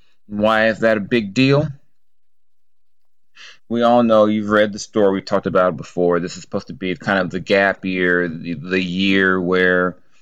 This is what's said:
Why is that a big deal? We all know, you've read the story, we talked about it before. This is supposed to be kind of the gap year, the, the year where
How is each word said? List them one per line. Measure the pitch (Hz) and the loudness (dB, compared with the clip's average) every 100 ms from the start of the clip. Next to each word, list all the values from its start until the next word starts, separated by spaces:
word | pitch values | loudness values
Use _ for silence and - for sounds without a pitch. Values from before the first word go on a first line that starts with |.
| - - - | -20 -20 -12
Why | 104 107 110 110 | -2 0 2 0
is | 104 | 0
that | 113 110 | 0 0
a | |
big | 98 120 101 | 0 -2 -2
deal? | 98 135 139 156 - - - - - - - - - - - - - - - - - - - - | 0 2 2 0 -8 -20 -20 -20 -20 -20 -20 -20 -20 -20 -20 -20 -20 -20 -20 -20 -20 -20 -20 -10
We | 117 | 0
all | 117 120 | 4 4
know, | 117 110 107 | 4 4 4
you've | 107 104 | 2 0
read | 107 107 | 2 2
the | 101 | -2
story, | - 110 101 | -6 0 2
we | 95 | 2
talked | - 98 95 | -2 -4 0
about | 90 92 | 0 0
it | 80 | -2
before. | - - 87 87 | -8 -2 0 0
This | 87 92 | -2 -10
is | |
supposed | - 101 - | -10 -10 -10
to | |
be | 80 95 87 | -8 -8 -6
kind | - 98 | -2 -2
of | 90 | -2
the | 92 | -6
gap | 82 98 98 95 95 | 0 0 2 -2 -6
year, | 92 90 90 87 | -2 0 0 -2
the, | 82 82 80 | -6 -10 -10
the | 87 95 | -4 -4
year | 92 90 98 98 95 92 | -2 -2 0 2 2 0
where | 90 92 92 90 90 - - - | 0 0 2 2 -2 -6 -16 -20